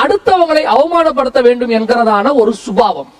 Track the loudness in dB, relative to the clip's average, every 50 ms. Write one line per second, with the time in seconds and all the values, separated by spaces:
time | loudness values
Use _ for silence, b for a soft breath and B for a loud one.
0 | 0 0 0 -2 0 0 0 2 2 2 0 0 0 0 0 0 0 0 0 0
1 | 0 0 0 -2 -2 -2 0 2 2 2 2 0 -2 -2 -2 -2 -2 -2 -2 0
2 | 0 0 0 0 0 0 0 2 0 0 -2 -4 -6 -4 0 0 0 0 0 -4
3 | -8 -14 -18